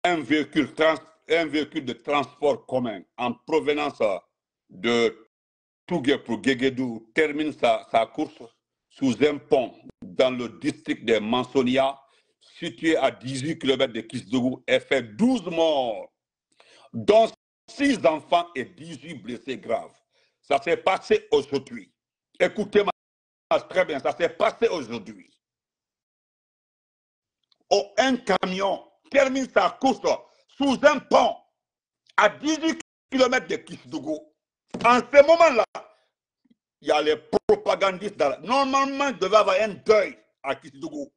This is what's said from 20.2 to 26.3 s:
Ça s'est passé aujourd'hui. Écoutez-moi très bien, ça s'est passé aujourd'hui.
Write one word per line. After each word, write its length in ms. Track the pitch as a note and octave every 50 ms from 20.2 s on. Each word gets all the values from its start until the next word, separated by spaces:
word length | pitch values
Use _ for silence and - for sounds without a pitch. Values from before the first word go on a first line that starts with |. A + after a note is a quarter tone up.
| _ _ _ _
Ça 180 | _ _ C#3+ C#3
s'est 160 | - F3 E3
passé 500 | D#3 - F#3+ F#3+ F#3 - - A3 G#3 - -
aujourd'hui. 600 | - C#3+ C3+ - C#3 C3+ B2+ - A#2+ A2+ - _ _ _ _ _ _ _ _ _ _ _
Écoutez-moi 500 | F#3 F3+ - - G3+ - - G#3 G3+ F#3 - _ _ _ _ _ _ _ _ _ _ _ E3 C#3+ - -
très 160 | - F#3 F3+
bien, 160 | F3 D3+ C3+
ça 160 | - D#3 C#3
s'est 140 | - F3 D#3+
passé 360 | - - G3+ G#3+ - - A#3
aujourd'hui. 640 | A3 G#3+ A#3 B2+ G#2+ A#2+ - F#3+ A#2 G#2+ F#2 - _ _ _ _ _ _ _ _ _ _ _ _ _ _ _ _ _ _ _ _ _